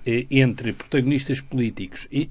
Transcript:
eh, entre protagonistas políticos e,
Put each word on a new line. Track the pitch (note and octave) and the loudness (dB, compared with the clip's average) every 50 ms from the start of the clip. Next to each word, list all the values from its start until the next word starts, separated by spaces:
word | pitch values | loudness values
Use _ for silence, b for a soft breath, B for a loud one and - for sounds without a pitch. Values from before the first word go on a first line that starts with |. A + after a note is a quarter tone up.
| b | b
eh, | B2 A#2 A#2+ B2+ C#3 | -2 -2 -2 0 2
entre | C#3+ C3+ C3 B2 G#2 - A#2 A2+ G#2 | 4 6 6 6 4 0 -2 -4 -4
protagonistas | - - - - C#3 B2+ C3 D3 C#3 C3+ - C3+ B2+ | -4 -6 -2 0 2 2 2 2 0 0 -2 -4 -4
políticos | - - - C3 A#2+ A2+ G#2 - F#2+ F#2 - - - - | -4 -4 -2 -2 0 -2 -2 -6 -10 -10 -10 -14 -12 -6
e, | - C#3 D#3+ - | -4 -4 -4 -2